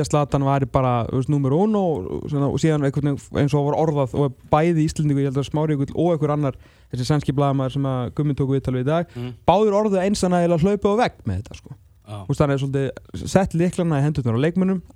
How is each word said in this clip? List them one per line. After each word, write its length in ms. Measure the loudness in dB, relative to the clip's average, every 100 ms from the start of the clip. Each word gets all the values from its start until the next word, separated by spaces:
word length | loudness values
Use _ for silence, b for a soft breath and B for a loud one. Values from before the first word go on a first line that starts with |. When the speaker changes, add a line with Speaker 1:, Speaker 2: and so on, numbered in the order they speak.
Speaker 1:
að 80 | 2
Zlatan 340 | 2 2 0
væri 240 | 2 0 0
bara, 380 | 0 2 0 0
þú 160 | -2
veist, 80 | 0
númer 220 | 0 0 2
uno 240 | 2 2
og, 300 | 0 -2 -4 -8 -6
og, 80 | -2 0
og 80 | 0
síðan 240 | 2 2
einhvern 300 | 0 0 -2
veginn 260 | -4 -4 0 2
eins 80 | 2
og 140 | 0
var 80 | 0
orðað 380 | 0 0 -2 0
og 140 | -2 -2 0
bæði 320 | 2 2 2
Íslendingur, 380 | 0 0 0 2
ég 60 | 0
held 100 | -2
að 80 | -4
Smári 300 | -2 -2 -2
Jökull 160 | -2 0
og 140 | 0 0
einhver 160 | 0
annar, 240 | 0 -2 -4 b b b
þessi 140 | -6 0
sænski 240 | 0 0 0
blaðamaður 400 | 2 0 -2 -2
sem 100 | -2
að 240 | -2 -4 -2
Gummi 180 | -2 0
tók 160 | 0
viðtal 220 | 0 -2 -2
við 80 |
í 60 | 0
dag, 180 | -2 -2 -8
Speaker 2:
Mm. 160 | -10 -4 2
Speaker 1:
báðir 300 | 4 4 2
orðuðu 220 | 2 2
eins, 200 | 0 0 2
hann 80 |
að 100 | 2
eiginlega 220 | 2 2 2
hlaupið 260 | 2 0
á 100 | 2 0
vegg 100 | -2
með 140 | -6 -6
þetta, 120 | -8 -16
sko. 140 | -20 -20 -20 _
Speaker 2:
Já. 140 | -16 -12
Speaker 1:
Þú 80 | -4
veist, 140 | 0
hann 80 | 2
er 80 | 0
svolítið 680 | -2 -2 -4 -8 -14 -10 0
sett 220 | 2 2 0
lyklana 400 | 0 0 0 2
í 80 |
hendurnar 320 | 0 0 0 0
á 80 |
leikmönnum, 380 | 0 0 0 0 -6